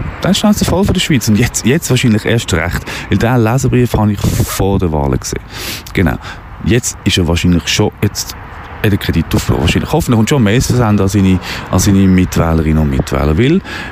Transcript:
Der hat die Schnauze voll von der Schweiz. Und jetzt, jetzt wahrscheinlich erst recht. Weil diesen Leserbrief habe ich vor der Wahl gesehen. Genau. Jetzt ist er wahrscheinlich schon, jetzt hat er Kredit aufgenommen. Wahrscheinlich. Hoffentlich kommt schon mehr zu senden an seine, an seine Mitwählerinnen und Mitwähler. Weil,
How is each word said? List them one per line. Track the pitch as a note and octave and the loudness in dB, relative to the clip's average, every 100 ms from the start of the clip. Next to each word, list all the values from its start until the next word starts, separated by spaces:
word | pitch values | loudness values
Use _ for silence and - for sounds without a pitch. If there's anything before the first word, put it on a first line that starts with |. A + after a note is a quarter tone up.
| - - | -4 -4
Der | - | 0
hat | F#3+ | 2
die | |
Schnauze | G#3+ G#3 | 2 2
voll | F#3 E3+ | 2 0
von | G3+ | 0
der | F#3 | 0
Schweiz. | - C#3 - | 0 0 2
Und | G#2 | 2
jetzt, | A#2 - A2 | 2 0 0
jetzt | B2+ - | 0 2
wahrscheinlich | B2+ B2 G#2+ | 0 2 2
erst | - A#2 - | 2 -2 0
recht. | F2 E2+ - - - - | -2 -2 -4 -6 -10 -2
Weil | G2+ | 0
diesen | A2+ B2+ | 2 2
Leserbrief | A2+ C3 C3 A#2+ B2 | 2 2 0 2 2
habe | - G#2+ | 2 0
ich | G2+ | 0
vor | - - - - G2 F#2+ | -2 0 -2 -2 0 0
der | F2+ | 0
Wahl | D2+ C#2+ B1 | 0 0 -2
gesehen. | - - - - - - - | -4 -10 -10 -12 -10 -10 -8
Genau. | - F2 - - - - - | -2 0 -2 -8 -16 -16 -8
Jetzt | - - - - | 0 0 0 -4
ist | - - | -2 0
er | E2 | 0
wahrscheinlich | E2+ F#2 F2 - | 2 2 2 0
schon, | - G#2 - | 0 -2 0
jetzt | G#2 - - - - - - - | -4 -4 -10 -12 -16 -18 -16 -4
hat | G#2+ | 0
er | G2 | 0
Kredit | - E3 - | 0 -2 0
aufgenommen. | G#2+ - B1+ | -2 -2 0
Wahrscheinlich. | D2+ - - | 0 0 0
Hoffentlich | D3+ D3+ A2+ | -2 0 2
kommt | G#2+ | 2
schon | D3 | 2
mehr | G#2 A#2+ | 2 2
zu | - | 2
senden | B2 A2 G#2 | 2 2 2
an | F#2+ | 2
seine, | G2+ F#2+ F#2 - - - | 2 4 2 -2 -10 -4
an | F#2 | 0
seine | G2+ G2 | 2 4
Mitwählerinnen | F#2+ F#2 F2+ E2+ E2 D#2+ D#2 D#2 | 4 4 2 2 2 2 2 2
und | D2+ | 2
Mitwähler. | C2+ - C#2+ C#2 D#2 | 0 -2 0 0 2
Weil, | B2+ F#3+ - - - | 2 2 0 -10 -8